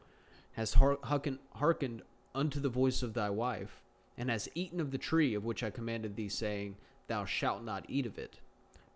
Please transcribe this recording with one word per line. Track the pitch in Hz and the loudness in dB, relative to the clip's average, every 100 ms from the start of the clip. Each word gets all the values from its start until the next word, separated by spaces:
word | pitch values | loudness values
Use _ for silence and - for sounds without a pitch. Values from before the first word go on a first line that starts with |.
| - - - - - | -20 -20 -20 -20 -12
"has | - 113 | -4 8
har-, | - 135 139 | 10 10 6
hearken-, | - 143 147 135 - | -2 -2 -2 -6 -10
hearkened | - 151 165 131 117 - - - | 0 2 2 -2 -6 -12 -20 -10
unto | 135 147 143 | -2 -2 0
the | 135 | 0
voice | 120 131 127 | 2 2 2
of | 120 | 0
thy | 110 104 | -2 -2
wife, | 101 123 101 98 - - _ _ - | 0 -2 -4 -8 -14 -20 _ _ -6
and | 123 | -4
hast | 113 - | -2 -4
eaten | 170 180 175 | -6 -6 -4
of | 147 | -4
the | 131 | -4
tree | - 160 147 | 0 2 4
of | 104 | 2
which | 110 113 | -2 -4
I | 113 | -4
commanded | 110 117 113 110 104 | -4 -6 -4 -6 -6
thee, | 104 | -6
saying, | - 107 101 101 95 - - - | -4 -4 -4 -6 -10 -18 -18 -6
"Thou | 110 | -4
shalt | 98 - 135 104 | -4 -2 -2 -2
not | 117 98 - | -4 -8 -4
eat | 135 123 | -4 -4
of | - | -6
it. | 65 - - - - - - | -12 -14 -20 -20 -20 -20 -20